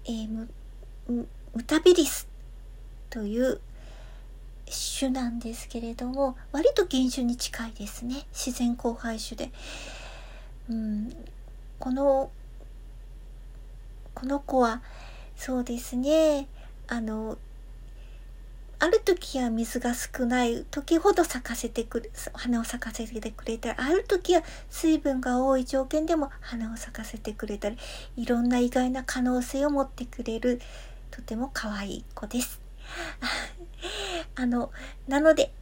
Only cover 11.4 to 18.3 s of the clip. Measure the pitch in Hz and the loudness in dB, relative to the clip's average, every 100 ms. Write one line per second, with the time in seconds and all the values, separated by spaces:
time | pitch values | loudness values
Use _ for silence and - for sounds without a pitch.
11.4 | - - - - 254 262 277 269 277 - | -14 -14 -14 -6 -2 4 6 6 2 -6
12.4 | - - - - - - - - - - | -14 -14 -14 -14 -14 -14 -14 -14 -14 -14
13.4 | - - - - - - - - 254 285 | -14 -14 -14 -14 -14 -14 -12 -6 -2 -2
14.4 | - 262 233 233 - - - - - - | 4 6 6 4 -6 -14 -14 -14 -14 -10
15.4 | - 254 240 240 - 247 269 311 311 285 | -2 0 0 -4 -2 0 6 8 8 4
16.4 | 277 - - - - 240 220 214 220 - | 0 -12 -16 -16 -6 -4 -2 -2 -4 -6
17.4 | - - - - - - - - - | -12 -16 -16 -14 -14 -14 -14 -14 -14